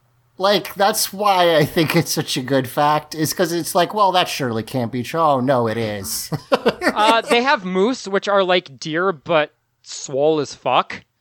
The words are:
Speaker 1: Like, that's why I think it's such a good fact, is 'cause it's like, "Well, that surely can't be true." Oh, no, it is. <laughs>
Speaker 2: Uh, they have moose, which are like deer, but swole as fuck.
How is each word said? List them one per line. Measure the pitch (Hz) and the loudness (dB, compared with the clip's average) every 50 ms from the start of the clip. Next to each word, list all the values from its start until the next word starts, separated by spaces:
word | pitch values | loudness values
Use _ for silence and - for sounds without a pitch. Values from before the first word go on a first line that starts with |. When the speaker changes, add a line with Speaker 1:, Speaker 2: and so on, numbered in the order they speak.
| _ _ _ _ _ _ _ | _ _ _ _ _ _ _
Speaker 1:
Like, | - 185 202 208 180 - - - | -2 0 2 2 0 -2 -4 -2
that's | 185 196 214 214 - - - - | 0 0 0 0 0 -4 -4 -4
why | 190 208 208 190 180 175 170 165 | 0 0 2 4 4 4 4 6
I | 151 156 | 4 4
think | 143 - - 160 - - | 2 2 2 2 2 2
it's | 170 - - | 0 0 0
such | - 165 139 - - | -2 -4 -4 -4 -4
a | 151 | -6
good | 123 123 139 135 123 | -2 0 0 0 0
fact, | 117 - 151 147 147 151 151 - - 180 | 0 0 0 2 2 2 0 -2 -6 -6
is | 156 156 147 - | -4 -4 -2 -2
'cause | - 180 160 170 | -2 -2 -2 -2
it's | 175 156 - - | -4 -4 -2 0
like, | 185 170 165 202 | 0 0 2 2
"Well, | 214 202 185 | 2 2 4
that | 185 185 170 | 4 2 0
surely | - - - 139 120 113 110 110 | 0 -2 -4 -4 -2 -2 -4 -4
can't | - - 131 120 110 | -4 -4 -4 -4 -4
be | 135 123 117 | -4 -6 -6
true." | - - 165 | -4 0 2
Oh, | 165 151 139 127 | 2 4 2 2
no, | 123 135 139 123 117 110 | 2 2 2 2 0 0
it | 107 | -2
is. | 117 113 107 104 101 98 - - - - - 160 - - - | -2 -4 -4 -4 -6 -6 -8 -8 -8 -6 -8 -8 -8 -4 -2
<laughs> | 269 254 - - - - 370 302 - | -2 0 0 -2 -2 -2 -4 -4 -2
Speaker 2:
Uh, | 214 208 220 226 226 | 0 2 2 2 2
they | 214 190 233 240 | 0 0 0 2
have | 247 277 302 233 180 | 2 2 0 0 -2
moose, | 185 185 185 196 247 262 - - | -2 0 0 0 0 0 -4 -6
which | 196 196 196 - | -4 -4 -4 -2
are | 208 202 196 190 | 0 0 2 2
like | 180 180 185 - - 135 120 | 2 2 0 0 -4 -12 -12
deer, | - 165 151 170 185 196 175 | -8 -4 -2 -2 0 -2 -2
but | 135 - 151 170 151 151 - _ _ _ _ _ _ | -4 -2 0 0 2 0 0 _ _ _ _ _ _
swole | _ - - - - - 135 135 143 156 160 151 | _ -18 -16 -14 -10 -6 -2 0 2 2 2 0
as | 135 - - | -2 -4 -8
fuck. | - - 135 123 160 190 - - - - _ _ _ | -6 -2 0 2 2 0 0 -6 -14 -16 _ _ _